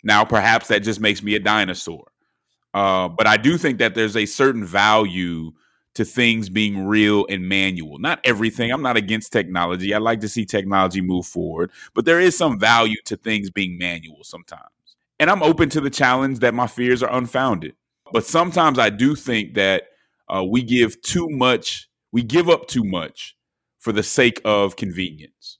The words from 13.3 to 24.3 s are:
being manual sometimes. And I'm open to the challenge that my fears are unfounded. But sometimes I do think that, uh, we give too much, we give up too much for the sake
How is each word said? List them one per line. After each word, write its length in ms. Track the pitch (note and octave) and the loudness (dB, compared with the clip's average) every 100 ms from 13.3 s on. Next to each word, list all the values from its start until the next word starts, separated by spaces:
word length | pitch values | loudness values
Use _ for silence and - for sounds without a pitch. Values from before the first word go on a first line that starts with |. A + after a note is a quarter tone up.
| G#2+ G2 | -4 -4
being 260 | F2+ F#2+ F2 | -6 -6 -4
manual 480 | F2 E2+ D#2+ D2+ | -8 -8 -14 -20
sometimes. 400 | D#2 E2+ F2 E2 - _ _ _ _ _ | -20 -20 -20 -20 -20 _ _ _ _ _
And 100 | D#3 | 2
I'm 120 | G3+ | 4
open 260 | D#3 E3 D#3 | 2 4 2
to 120 | D#3 | 2
the 80 | C#3 | -2
challenge 480 | C3+ C3+ B2+ C3+ B2+ | 2 2 2 0 0
that 160 | B2 | 0
my 120 | A#2 B2 | 2 -4
fears 360 | - B2 B2 | -2 0 0
are 100 | B2+ | 0
unfounded. 640 | B2+ A#2+ B2+ C3 G2 D#2 - _ _ _ | -2 -2 -2 0 -2 -6 -16 _ _ _
But 140 | A2+ | -4
sometimes 540 | A2 E3 F3 F3 D#3+ B2+ | 0 0 0 2 2 4
I 100 | A2+ | 2
do 260 | G2+ C3 | 2 0
think 400 | D3 - A2+ G#2 | 0 -2 -4 -2
that, 300 | G#2+ G2 F#2+ - _ _ _ _ | 0 2 0 -4 _ _ _ _
uh, 140 | F#2+ | -4
we 200 | F#2+ A#2 | 0 -2
give 380 | A#2+ B2 A2+ - | 0 2 2 0
too 260 | - F3 E3+ | -4 -4 -4
much, 600 | C#3 B2+ A#2 - - - _ _ | 0 2 2 -2 -12 -14 _ _
we 120 | A#2 | -4
give 260 | A#2 D3+ E3+ | 0 0 2
up 180 | E3 - | 0 0
too 180 | B2+ | -4
much 520 | G#2 F#2 D#2+ - - _ _ _ _ _ | -2 -4 -8 -12 -20 _ _ _ _ _
for 140 | - | -4
the 100 | G#2 | -2
sake 380 | G2+ - B2 | -2 2 2